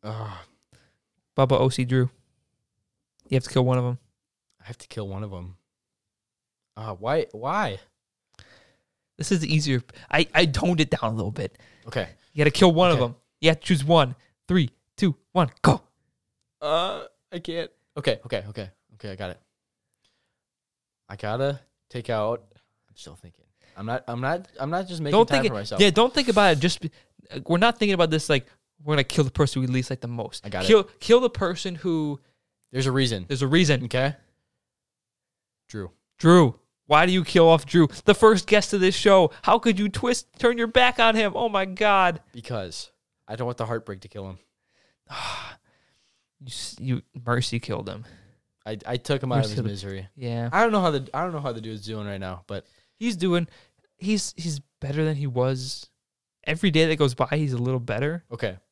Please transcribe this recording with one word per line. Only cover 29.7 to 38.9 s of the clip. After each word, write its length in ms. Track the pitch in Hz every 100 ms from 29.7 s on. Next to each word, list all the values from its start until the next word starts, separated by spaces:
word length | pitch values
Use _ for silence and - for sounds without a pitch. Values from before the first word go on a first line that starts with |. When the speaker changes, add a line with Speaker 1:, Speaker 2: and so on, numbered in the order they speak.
| 127 127
Speaker 2:
like 100 | 127
the 60 | 120
most. 360 | 120 107 - -
Speaker 1:
I 40 |
got 140 | 180
it. 40 | 190
Speaker 2:
Kill, 160 | 220 190 _
kill 200 | - 233
the 100 | 254
person 460 | - 165 175 196 175
who 440 | 185 165 151 143 _ _ _ _ _
Speaker 1:
There's 160 | 127 135
a 40 |
reason. 340 | 131 131 107 87
Speaker 2:
There's 160 | 135
a 40 | 135
reason. 360 | 156 170 135 123
Speaker 1:
Okay. 300 | 127 135 147 _ _ _ _ _ _ _ _ _ _ _ _ _ _ _
Drew. 240 | 110 92 _ _ _
Speaker 2:
Drew, 400 | 160 180 143 - _ _ _
why 200 | 151 180
do 40 |
you 100 | 185
kill 240 | 170 180 165
off 160 | 165 139
Drew? 220 | 175 156 - -
The 80 |
first 320 | 202 220 214 -
guest 280 | 208 196
of 80 | 202
this 120 | 185